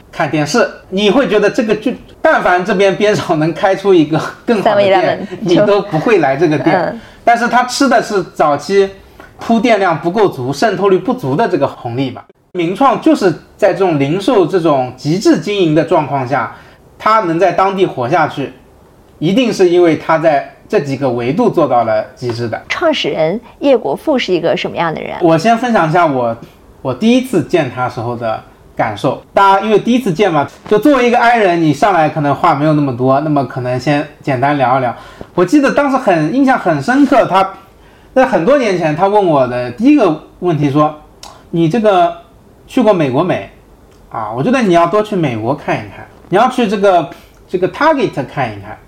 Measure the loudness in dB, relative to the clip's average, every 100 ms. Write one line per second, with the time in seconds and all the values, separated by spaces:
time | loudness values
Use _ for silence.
0 | -14 -6 -4 -2 -2 0 -2 -4 -8 -2
1 | 2 2 2 0 0 0 -2 -2 -4 -6
2 | -12 -4 0 0 2 0 0 0 0 2
3 | 0 0 -2 -2 -2 0 -2 0 2 4
4 | 2 -2 -6 -8 -2 0 2 2 2 2
5 | 0 -2 -8 -8 0 2 4 2 0 -4
6 | 2 2 2 0 0 0 0 0 -2 -8
7 | -16 -4 0 0 2 0 -2 0 2 2
8 | 0 -4 -4 -2 0 0 0 0 0 -4
9 | -20 -20 -20 -12 -2 0 2 2 2 -2
10 | -2 0 0 0 -6 -2 -2 0 2 2
11 | 0 -4 -4 -2 0 0 -2 -4 -8 -6
12 | -6 -8 -18 _ _ -6 -6 0 0 2
13 | 2 2 0 -2 -8 -2 0 2 0 0
14 | 0 0 2 2 2 0 0 0 -2 -6
15 | -4 0 2 0 0 -2 2 2 2 0
16 | 0 -4 -2 -4 -4 -10 -20 -20 _ -4
17 | 0 2 0 0 0 2 0 0 -2 -2
18 | -2 0 0 -4 -10 -12 _ _ _ _
19 | _ _ -2 0 0 2 2 4 4 2
20 | 0 0 2 -2 -4 -14 -4 -2 -2 -4
21 | -4 -2 -2 0 0 0 0 0 0 -2
22 | -4 -10 -8 -6 -6 -8 -8 -4 -2 -2
23 | -4 -2 -2 -4 -10 -4 0 0 0 -4
24 | -2 -2 0 -2 0 -2 -4 -4 -4 -4
25 | -8 -2 2 2 2 0 0 0 2 2
26 | 0 0 -2 -4 -12 -20 -20 -10 -8 -2
27 | 2 2 0 -2 0 -2 -2 -4 -6 -6
28 | -8 -6 -6 -6 -10 _ -14 -6 -6 -2
29 | -4 -4 -4 2 4 4 2 0 2 0
30 | 0 0 0 0 -4 -8 -2 2 4 4
31 | 2 2 2 2 2 2 0 2 0 2
32 | 0 0 -2 0 0 0 0 0 0 0
33 | 0 2 0 -2 -2 -6 -4 -4 -2 -2
34 | -4 -8 -6 -2 0 0 2 2 0 -6
35 | -16 -20 -6 -2 2 2 2 2 0 0
36 | 0 0 0 2 2 2 0 -2 0 2
37 | 4 4 2 2 0 -4 -20 -20 -20 -20
38 | -4 0 2 2 2 2 2 0 -2 0
39 | 0 2 2 2 0 -2 -6 0 4 4
40 | 4 0 -8 -6 -4 0 0 2 0 -2
41 | -16 -20 -20 -20 -6 0 0 2 2 4
42 | 2 -2 -16 _ -20 _ -4 0 2 2
43 | 0 0 -2 -4 -8 -18 _ -20 -20 -20
44 | -14 -10 -8 -4 -2 0 2 2 2 0
45 | -2 -2 -2 -2 -4 -4 -4 -6 -8 -18
46 | -20 -20 -2 0 0 0 -2 0 2 2
47 | 0 -10 -20 -20 -10 -4 -4 0 0 0
48 | -2 -4 -8 -6 -8 -8 -16 -20